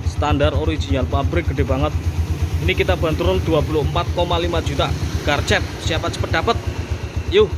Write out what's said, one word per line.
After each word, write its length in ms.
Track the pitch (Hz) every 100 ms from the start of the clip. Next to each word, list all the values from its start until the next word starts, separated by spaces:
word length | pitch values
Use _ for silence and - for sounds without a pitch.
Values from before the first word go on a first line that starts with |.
standar 480 | - - 147 143 147
original 560 | 147 156 156 - 135 123
pabrik, 400 | 139 139 170 160
gede 160 | 139
banget. 320 | 131 131 151 - - - - - - - 160
Ini 80 | 185
kita 240 | 190 175
bandrol 400 | 165 165 175 190 165
dua 160 | 156
puluh 160 | 143 151
empat 320 | 139 175 170
koma 240 | - 175 170
lima 240 | 170 170
juta. 320 | 151 147 151 - - -
Garcep, 400 | 156 143 143 202 - -
siapa 320 | - 156 165
cepet 240 | - 190 165
dapet? 200 | 180 226 - - - - - - -
Yuk. 160 | 185 202